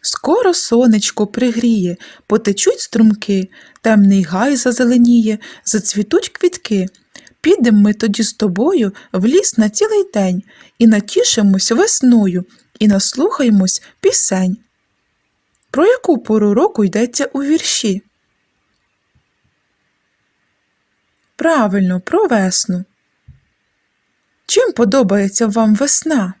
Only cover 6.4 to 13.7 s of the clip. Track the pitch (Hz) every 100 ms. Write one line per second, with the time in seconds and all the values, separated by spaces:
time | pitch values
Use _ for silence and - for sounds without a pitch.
6.4 | 349 - - 202 185 _ _ - _ _
7.4 | 302 370 240 208 208 208 226 202 226 -
8.4 | 214 175 277 381 208 - - 190 208 330
9.4 | 392 - 214 214 440 427 392 214 190 180
10.4 | - - - _ 233 214 202 - 494 -
11.4 | 208 190 - 233 427 - 254 240 196 180
12.4 | 185 _ _ _ 214 196 - - 349 -
13.4 | 254 208 185